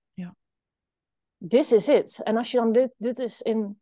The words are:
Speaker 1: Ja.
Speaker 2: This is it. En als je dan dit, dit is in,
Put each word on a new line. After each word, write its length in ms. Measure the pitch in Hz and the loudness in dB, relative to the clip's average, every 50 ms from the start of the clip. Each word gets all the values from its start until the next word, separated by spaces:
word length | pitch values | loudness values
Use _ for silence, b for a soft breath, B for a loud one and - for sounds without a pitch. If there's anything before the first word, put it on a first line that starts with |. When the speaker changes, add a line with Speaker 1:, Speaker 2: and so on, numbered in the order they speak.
| _ _ _ | _ _ _
Speaker 1:
Ja. 220 | 185 180 175 - _ _ _ _ _ _ _ _ _ _ _ _ _ _ _ _ _ _ _ _ _ 190 | -14 -14 -14 -16 _ _ _ _ _ _ _ _ _ _ _ _ _ _ _ _ _ _ _ _ _ -2
Speaker 2:
This 240 | 160 220 262 302 - | 2 2 2 4 4
is 160 | 240 208 - | 2 2 4
it. 360 | 285 285 185 - - - - - | 4 2 2 2 -2 -8 -8 -4
En 140 | - 214 | -2 -2
als 140 | 226 240 - | -2 -2 -2
je 60 | - | 0
dan 140 | 233 233 226 | 0 2 2
dit, 220 | 220 247 262 247 - | 2 2 2 0 -2
dit 220 | - 208 247 240 262 | -6 -6 -6 -4 -6
is 220 | 254 214 - - | -8 -8 -8 -6
in, 400 | - 226 220 220 208 202 208 - | -6 -4 -2 -2 -4 -6 -10 -16